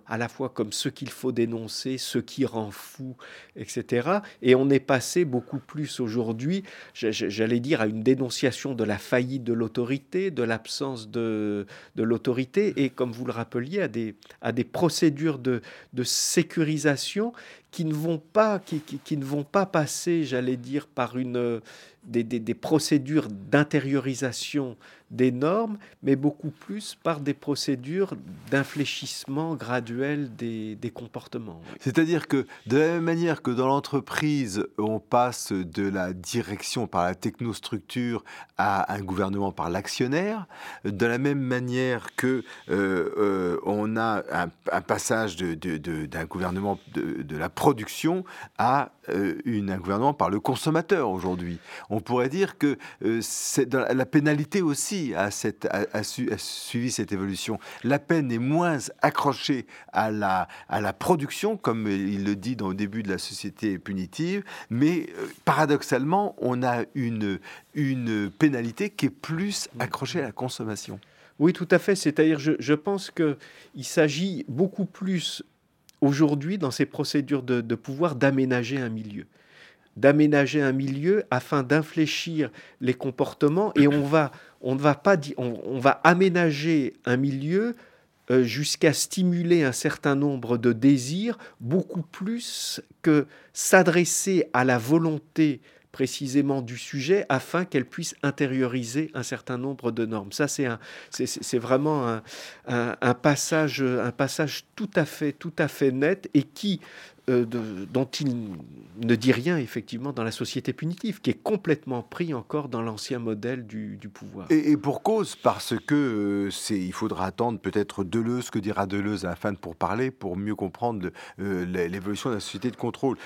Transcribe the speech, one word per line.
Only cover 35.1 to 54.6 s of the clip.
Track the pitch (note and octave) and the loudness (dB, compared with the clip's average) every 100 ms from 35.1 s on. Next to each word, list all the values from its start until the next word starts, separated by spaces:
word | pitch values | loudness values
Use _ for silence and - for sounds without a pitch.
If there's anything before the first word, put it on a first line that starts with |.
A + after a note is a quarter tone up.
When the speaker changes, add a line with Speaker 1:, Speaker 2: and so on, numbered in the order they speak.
| A#2+ B2 A#2+ - | 2 2 0 -4
Speaker 2:
de | G2 F2 F2+ G2 | -2 -2 -2 -2
la | F#2+ F2+ | -2 -4
direction | F#2 F2+ A#2+ F#2+ G2 - B2+ G#2 | -6 -4 -4 -4 -6 -4 -4 0
par | F#2 | 2
la | F2 | 2
technostructure | F#2 A#2 - A#2+ G2+ - G#2 - B2 A#2+ A2+ - - - - | 0 -4 -4 -6 -6 -6 -8 -6 -4 -2 -4 -8 -16 -10 -2
à | G2+ G2 - | 0 2 0
un | G2+ | -4
gouvernement | F#2+ F#2 G2 G2 G2 | -4 -2 0 0 -2
par | - D#2+ | -2 -2
l'actionnaire, | F#2 - - B2+ D3+ G3+ A3 F3+ - - - G2+ | -2 -4 -2 0 0 0 -4 -8 -14 -16 -8 -6
de | G2 A#2 | 0 2
la | B2 | 2
même | C#3+ C#3 | 2 0
manière | B2+ B2+ B2 B2 B2+ A#2 - - | 0 0 0 0 0 -2 -4 -2
que, | B2 C3 - - - | 0 0 -4 -14 -2
euh, | F#2 F#2+ F2+ D#2+ - | 0 2 2 0 2
euh, | G2+ F#2+ F2+ E2+ F#2+ | 2 2 0 -2 -2
on | G#2 G#2+ A2+ | -2 -2 0
a | A2+ G#2 - | 0 -2 -2
un, | E2+ F2 - - | -2 -4 -6 -4
un | E2+ | -4
passage | D#2 G#2 - A2+ A2 E2+ | 0 -2 2 0 0 -2
de, | F2+ D#2+ | -4 -4
de, | F2+ D#2 | -4 -4
de, | E2+ D#2 D2+ | -4 -6 -6
d'un | - | -6
gouvernement | D#2+ F2+ F2+ F#2 G2+ F#2+ - | -6 -4 -4 -2 -2 -4 -6
de, | - - - | -6 -4 -4
de | - - | -6 -6
la | F2 | -6
production | - D3 A#2+ G#2 - D#3 F#3 F#3 - - - | 2 2 2 -2 -2 0 0 -4 -14 -12 0
à, | A2 C#3 C3+ - - | 2 2 0 -8 -4
euh, | F#2+ G2 - | -2 0 -2
une, | - G#2+ G2 | -2 -2 -2
un | F#2+ | -4
gouvernement | F2 G2+ C3+ | -2 0 0
par | C#3+ F2+ | 0 -2
le | G#2 | -2
consommateur | C#3 B2+ D#3+ D#3+ E3 F#3 A#2 | 0 0 0 0 2 2 2
aujourd'hui. | F#2 F#2 F2+ F2 E2+ - - - | 0 -2 -2 -4 -8 -12 -18 -6
On | G#2+ | -6
pourrait | - B2 C3 | 0 2 2
dire | F3 F#3+ - | 0 -2 2
que, | D3 C3 - - | 0 0 -6 -4
euh, | G2 A2+ | 0 0
c'est | G#2+ - - - B2 | -2 -4 -2 0 2
dans | C3 | 2
la, | A2+ | 2
la | B2+ B2+ | 0 4
pénalité | D3+ D3+ D3 D3 G3+ | 4 4 2 0 0